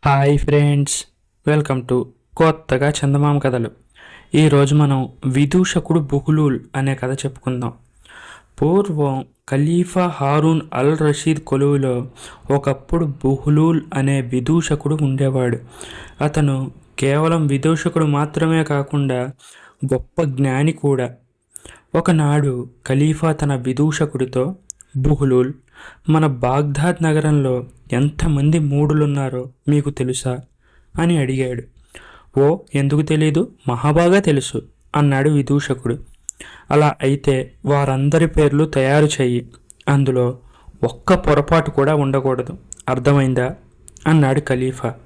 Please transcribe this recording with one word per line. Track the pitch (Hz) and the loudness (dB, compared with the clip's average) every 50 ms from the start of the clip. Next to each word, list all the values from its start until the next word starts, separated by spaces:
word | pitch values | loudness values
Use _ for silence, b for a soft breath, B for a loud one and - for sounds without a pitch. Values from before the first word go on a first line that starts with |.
| - | 2
హాయ్ | 151 143 139 139 143 147 143 | 2 2 4 4 4 2 2
ఫ్రెండ్స్, | - - 143 147 147 147 147 143 143 139 - - - _ _ _ _ _ _ _ _ - | 2 2 2 2 4 4 2 0 0 -2 -4 -8 -8 _ _ _ _ _ _ _ _ 0
welcome | 151 151 147 - 135 131 123 | 0 0 0 0 -4 -4 -2
to | 123 123 123 - - _ _ _ _ _ | -2 -2 -2 -2 -4 _ _ _ _ _
కొత్తగా | - 160 160 156 160 - _ 131 127 139 143 | 2 2 2 2 0 -4 _ -2 0 0 0
చందమామ | 147 - - 139 139 143 143 147 143 143 | -2 -2 -2 0 0 2 2 2 0 0
కథలు. | 139 135 123 123 117 110 - _ _ _ B B B B B B B B B | 0 0 -2 -2 -4 -6 -8 _ _ _ B B B B B B B B B
ఈరోజు | 160 156 156 139 143 139 135 143 | 2 4 4 4 4 4 4 4
మనం | 151 151 139 139 135 127 123 - - - | 2 2 2 2 0 -2 -4 -8 -8 -6
విదూషకుడు | 135 127 135 147 139 151 180 185 180 - 180 147 - 160 170 | -2 0 0 0 2 2 2 0 2 0 -4 -2 0 -2 -2
బుహులూల్ | 147 139 - 139 - - 156 156 156 143 131 - - - _ | 0 0 -4 -4 -2 0 0 2 2 0 0 -2 -6 -8 _
అనే | 139 135 139 135 | -4 -2 -2 -2
కథ | 131 - 127 135 | -2 -4 -6 -6
చెప్పుకుందాం. | 135 - 135 131 - _ 131 127 123 120 113 117 - _ _ _ _ B B B B B B B B B B _ - - | -6 -6 -8 -10 -8 _ -6 -6 -4 -6 -8 -10 -12 _ _ _ _ B B B B B B B B B B _ -2 -2
పూర్వం | 151 170 196 202 202 165 147 147 139 135 131 131 - _ _ _ - | 2 2 2 0 0 -2 -2 -2 -2 -2 -4 -8 -10 _ _ _ -4
ఖలీఫా | 135 135 147 151 170 175 180 175 - 185 180 | -2 0 0 2 2 0 0 0 0 0 0
హారూన్ | 175 151 - 139 139 143 151 151 160 160 160 - - - | 0 -2 -2 -2 0 2 2 2 2 2 0 -2 -4 -4
అల్ | 123 127 143 160 156 | 0 2 2 2 2
రషీద్ | 156 151 147 147 - 165 160 147 | 2 0 0 0 0 -2 -2 -2
కొలువులో | - - - 135 139 143 143 139 135 131 123 123 123 123 - B B B B B B - | -2 -4 -2 0 2 2 2 0 0 0 -2 -4 -6 -8 -14 B B B B B B -2
ఒకప్పుడు | 139 143 135 139 135 - - - - 170 165 | -2 0 0 0 -4 -4 -4 -4 -2 -2 -2
బుహులూల్ | 151 135 - - 131 139 135 - 147 147 151 156 165 165 160 - - - | -2 -6 -2 -2 -2 -2 0 0 0 2 2 2 2 0 0 -4 -4 -4
అనే | 135 135 135 139 135 | -2 0 0 0 -2
విదూషకుడు | 127 120 123 127 123 131 156 170 156 - 156 143 - 139 156 156 151 | -2 -2 -4 -4 -2 0 0 0 0 -2 -4 -4 -2 -4 -2 -2 -2
ఉండేవాడు. | 139 135 131 139 135 131 135 127 120 120 120 - B B B B B B B B B B B | -2 -2 0 -2 -2 0 0 -2 -2 -2 -4 -8 B B B B B B B B B B B
అతను | 143 151 151 160 147 143 135 131 135 - - - _ _ _ - | -4 -2 0 0 0 0 0 -2 -6 -8 -10 -16 _ _ _ -4
కేవలం | - 135 139 147 156 160 165 165 156 | -2 0 0 2 2 2 2 0 0
విదూషకుడు | 147 139 139 135 156 165 156 - 175 - 170 160 | 0 -2 0 0 0 0 0 -2 -2 -2 0 0
మాత్రమే | 147 143 143 147 151 - 160 165 160 160 160 156 | 0 0 0 -2 -2 -2 -2 0 0 2 0 0
కాకుండా | 151 147 143 139 139 - 147 143 135 131 127 123 131 135 B B B B B B B B B - 135 131 | 0 -2 -4 -2 -2 -2 -2 -2 0 -2 -2 -4 -6 -8 B B B B B B B B B -4 -2 -2
గొప్ప | 127 - - _ - 170 | -2 -4 -6 _ -4 -4
జ్ఞాని | 143 131 127 139 139 131 131 143 156 156 | -4 -2 0 0 0 2 2 0 0 0
కూడా. | - - 143 139 127 123 123 123 - _ _ _ _ _ _ B B B B B B B B - | 0 0 0 0 0 -2 -4 -8 -14 _ _ _ _ _ _ B B B B B B B B -4
ఒకనాడు | 160 170 - 175 156 151 143 143 151 143 143 127 123 120 123 - _ _ - | -2 2 2 2 2 2 2 2 2 0 0 -2 -4 -8 -12 -16 _ _ -2
ఖలీఫా | - 139 147 156 156 147 - 165 156 | 0 2 2 2 0 0 0 -2 -2
తన | 151 - 147 139 | 0 -2 -2 -2
విదూషకుడితో, | 131 123 127 127 131 147 160 151 - 160 151 - 131 131 127 127 127 127 151 190 - _ _ - _ - _ _ | -2 -2 -4 -2 0 0 0 0 0 -4 -4 -2 -4 -6 -2 -2 -2 -2 -2 -6 -10 _ _ -20 _ -20 _ _
"బుహులూల్, | 135 131 143 151 139 143 135 127 123 127 131 147 - _ B B B B B B B B - | -2 0 0 0 2 2 2 2 2 2 0 -2 -12 _ B B B B B B B B 0
మన | 156 160 156 | 2 2 2
బాగ్దాద్ | 151 135 120 123 123 127 139 147 147 139 139 147 175 180 175 165 | 0 0 0 -2 0 0 0 0 -2 -2 -2 0 0 0 0 0
నగరంలో | 160 151 156 151 156 151 147 139 131 127 123 123 - - - _ - - | 0 0 0 2 2 2 2 2 0 -2 -2 -4 -8 -18 -20 _ -4 -2
ఎంతమంది | 120 139 147 147 - - 165 151 139 139 151 156 170 | 0 0 0 0 0 -2 0 0 2 2 2 2 2
మూఢులున్నారో | 151 143 139 143 147 147 151 151 147 147 143 143 135 131 127 127 127 127 _ _ _ - | 0 0 0 0 2 2 2 0 0 0 0 -2 -2 -4 -4 -6 -8 -10 _ _ _ 0
మీకు | 147 147 143 147 | 0 2 0 -2
తెలుసా?" | 143 - 131 127 127 127 - 131 123 127 127 _ _ _ _ _ _ _ _ _ _ - | -4 -4 -4 -4 -4 -4 -4 -4 -6 -6 -8 _ _ _ _ _ _ _ _ _ _ -2
అని | 170 175 175 160 | 0 2 2 2
అడిగాడు. | 135 127 131 131 131 127 123 117 120 - _ B B B B B B B B B B B B 135 | 0 0 -2 -2 -2 -4 -4 -8 -10 -14 _ B B B B B B B B B B B B 2
"ఓ, | 139 143 165 - - _ - | 2 2 2 0 -4 _ -4
ఎందుకు | 139 139 139 147 147 156 | -2 0 0 0 0 0
తెలీదు, | 151 160 151 156 156 147 156 214 - - _ _ - | 0 0 0 2 2 2 0 -2 -2 -6 _ _ -4
మహాబాగా | 123 117 - 147 143 160 170 175 185 202 | -4 -2 0 0 2 4 4 4 4 4
తెలుసు," | 196 180 147 139 123 - - 113 - - _ _ _ _ - | 4 2 0 0 -2 -4 -8 -10 -10 -10 _ _ _ _ -2
అన్నాడు | 147 147 143 139 135 135 151 | 0 2 2 2 2 2 2
విదూషకుడు. | 151 143 135 - 139 143 139 - 135 127 - 120 113 - - - - _ _ - B B B B B B B B | 2 2 0 2 0 -2 0 -2 -6 -4 -2 -4 -4 -4 -8 -18 -20 _ _ -16 B B B B B B B B
"అలా | - 147 151 147 - _ - | 2 2 4 2 0 _ -2
అయితే | 135 139 139 - - 135 131 127 123 - _ - | -2 -2 0 0 0 0 0 -2 -6 -12 _ -2
వారందరి | 135 143 143 143 135 135 131 135 143 156 165 160 | -2 0 0 0 0 0 0 0 2 2 2 2
పేర్లు | 160 - - 151 143 139 143 156 | 2 2 2 2 2 2 2 0
తయారు | 151 - 139 131 131 143 147 151 | 0 0 0 2 2 4 4 2
చెయ్యి, | 147 147 - 135 123 123 120 120 - - - _ _ - _ _ - | 2 2 0 0 0 0 -2 -4 -8 -20 -20 _ _ -20 _ _ 0
అందులో | 143 139 139 131 127 127 123 123 127 123 b b b b b b b - - | 2 2 2 2 0 0 0 0 -2 -6 b b b b b b b -4 -4
ఒక్క | 117 - - - - 185 | -4 -4 -6 0 0 0
పొరపాటు | 185 - - 143 156 151 - 170 165 156 - | 0 2 2 0 0 2 2 2 2 2 0
కూడా | - - 139 143 156 | -2 0 0 2 2
ఉండకూడదు, | 147 143 135 135 139 131 135 131 123 127 - - - - - - _ - - | 0 0 0 0 0 0 0 -2 -2 -4 -8 -10 -16 -16 -20 -20 _ -6 -4
అర్థమైందా?" | 127 127 123 143 143 143 135 131 127 127 123 131 131 - - _ _ _ _ - _ - - | -4 0 2 2 4 4 2 2 0 0 -2 -4 -6 -10 -16 _ _ _ _ -20 _ -6 0
అన్నాడు | 160 160 160 147 131 135 139 143 - | 2 4 4 4 4 2 0 0 -2
ఖలీఫా. | 131 127 127 131 127 - - 117 - - - | -2 -2 -2 -4 -6 -4 -8 -8 -8 -8 -18